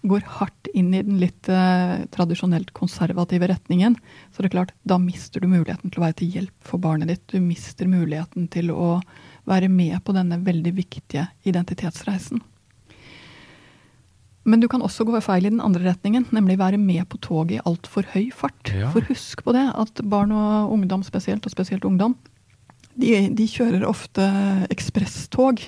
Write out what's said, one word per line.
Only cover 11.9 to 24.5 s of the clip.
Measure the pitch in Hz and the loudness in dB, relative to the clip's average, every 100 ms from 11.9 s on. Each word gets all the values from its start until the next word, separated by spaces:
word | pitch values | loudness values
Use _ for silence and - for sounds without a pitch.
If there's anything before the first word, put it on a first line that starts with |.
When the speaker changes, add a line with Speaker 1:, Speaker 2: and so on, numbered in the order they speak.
| - - 190 - 233 - _ _ _ _ - - - - - - - - _ _ _ _ _ _ _ | -8 -6 -6 -4 -8 -8 _ _ _ _ -20 -20 -20 -20 -20 -20 -20 -20 _ _ _ _ _ _ _
Speaker 1:
Men | - 226 | 4 4
du | 233 | 4
kan | 254 | 2
også | 208 - 220 | -2 -2 0
gå | 233 | 0
feil | 214 185 196 | 2 2 2
i | |
den | 226 | 2
andre | 214 175 180 | 2 2 2
retningen, | 180 202 233 240 | 0 0 0 2
nemlig | 220 190 190 | 2 4 4
være | 190 202 | 2 2
med | 202 170 185 | 2 2 -2
på | - | -8
toget | - 165 165 208 | -4 -2 0 -2
i | |
alt | - 170 - | -2 -4 -4
for | - | -4
høy | 185 190 226 | -2 -2 -4
fart. | - - - - | -4 -8 -6 -6
Speaker 2:
Ja. | 98 113 | -2 0
Speaker 1:
For | 180 - | 0 0
husk | 277 - - - | -4 -6 -8 0
på | |
det, | 247 269 - | 2 2 0
at | 220 - 214 | -4 -4 -2
barn | 208 208 | 0 2
og | 214 208 214 208 | 2 2 2 2
ungdom | 214 190 190 196 | 0 0 -2 -2
spesielt, | 196 190 208 208 | -6 -4 -4 -6
og | |
spesielt | - 185 190 - | -6 -4 -2 0
ungdom, | 185 214 247 - _ _ _ _ - - 247 | 2 2 0 -8 _ _ _ _ -20 -18 -2
de, | 240 214 196 | 2 4 4
de | - 214 | 2 -2
kjører | - 233 185 208 | 0 0 2 0
ofte | 214 - - 196 196 196 | -2 -4 0 2 2 2